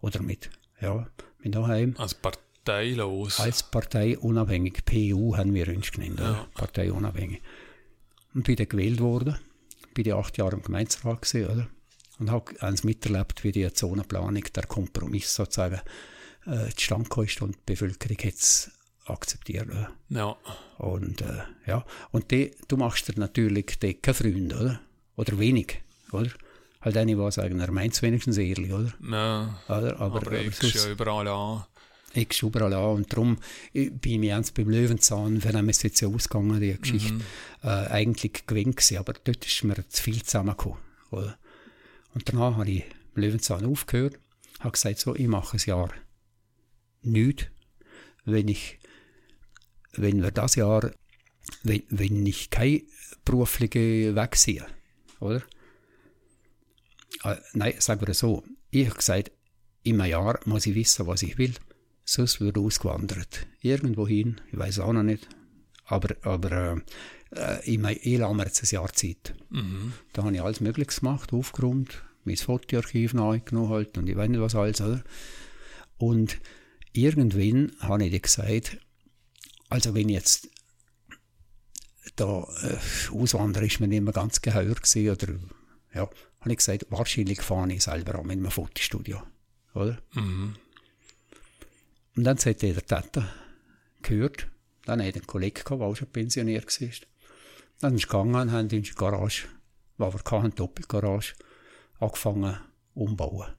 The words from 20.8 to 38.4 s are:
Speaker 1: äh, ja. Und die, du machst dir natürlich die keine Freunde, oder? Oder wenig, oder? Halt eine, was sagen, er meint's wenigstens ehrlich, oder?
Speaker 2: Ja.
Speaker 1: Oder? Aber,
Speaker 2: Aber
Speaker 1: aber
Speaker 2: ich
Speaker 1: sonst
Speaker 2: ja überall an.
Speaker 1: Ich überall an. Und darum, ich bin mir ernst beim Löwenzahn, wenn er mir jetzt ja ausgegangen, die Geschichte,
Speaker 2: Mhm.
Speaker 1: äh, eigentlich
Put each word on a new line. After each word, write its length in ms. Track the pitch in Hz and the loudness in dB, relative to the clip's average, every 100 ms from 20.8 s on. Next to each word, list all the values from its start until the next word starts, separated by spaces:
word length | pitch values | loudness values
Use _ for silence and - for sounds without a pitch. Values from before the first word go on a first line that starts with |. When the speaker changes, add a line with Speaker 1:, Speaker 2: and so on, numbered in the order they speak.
| - 92 95 - | -4 -2 -4 -4
Speaker 1:
äh, 220 | - 101 - - - | -6 -6 -8 -12 -4
ja. 180 | 117 - - - | -4 -4 -16 -4
Und 200 | 113 - | -4 2
die, 220 | 131 139 - - | 2 2 -4 -2
du 80 | 131 | 0
machst 300 | 120 - - | 2 0 -4
dir 100 | 107 | -2
natürlich 600 | 98 - 110 101 98 - | -2 2 4 2 0 -2
die 140 | 101 | -2
keine 200 | 92 - | 0 0
Freunde, 420 | 131 110 95 92 120 | 2 2 2 -2 0
oder? 240 | 123 120 - _ _ - | 0 -2 -8 _ _ -4
Oder 220 | 110 101 | -2 2
wenig, 440 | 110 127 - - - _ - | 4 4 2 -6 -8 _ -8
oder? 180 | 95 117 - - - _ _ | -2 -2 -4 -20 -20 _ _
Halt 160 | 120 110 | 0 2
eine, 220 | 113 107 | 4 4
was 160 | 101 | 2
sagen, 260 | 101 98 90 | 0 -2 -2
er 100 | 90 | 0
meint's 300 | 95 107 - | 0 0 2
wenigstens 380 | 117 117 123 101 | 2 2 2 2
ehrlich, 340 | 92 92 92 | 2 0 -2
oder? 220 | 95 117 - | -2 -2 -4
Speaker 2:
Ja. 580 | - 110 110 110 110 101 - | -6 -2 0 0 -2 -6 -4
Speaker 1:
Oder? 340 | 101 117 - | -2 -2 -2
Aber, 160 | 98 98 | -2 -2
Speaker 2:
Aber 100 | 104 | -2
Speaker 1:
aber 120 | 110 | -2
Speaker 2:
ich 160 | 107 104 | -2 0
Speaker 1:
sonst 180 | 123 | 2
Speaker 2:
ja 160 | 110 104 | 2 0
überall 380 | 104 110 107 101 | 0 -2 0 0
an. 360 | 101 104 110 98 _ - _ - | -2 -2 -4 -8 _ -20 _ -6
Speaker 1:
Ich 280 | - 113 - | -2 0 0
überall 320 | 107 117 107 | 0 2 2
an. 220 | 95 104 104 | 2 2 2
Und 160 | 101 | 0
darum, 260 | - 120 117 - - - | 2 4 2 -2 -16 -8
ich 180 | 135 139 | -2 -2
bin 300 | 127 - 113 | 0 0 2
mir 120 | 107 | 2
ernst 220 | 101 113 | 2 -2
beim 140 | - 107 | 0 2
Löwenzahn, 760 | 110 120 113 - 104 104 110 | 4 4 4 2 2 0 2
wenn 100 | 110 | 2
er 80 | 107 | 2
mir 100 | 104 | 4
jetzt 280 | 107 107 - | 4 2 2
ja 80 | 104 | 2
ausgegangen, 520 | 113 - 110 104 107 | 0 0 2 2 2
die 160 | 104 95 | 2 0
Geschichte, 380 | 135 110 107 | -2 0 0
Speaker 2:
Mhm. 80 | 110 110 - - - | -4 -6 -12 -16 -6
Speaker 1:
äh, 60 | - 98 98 | -2 0 0
eigentlich 580 | 104 110 113 107 - | 2 2 2 -2 -4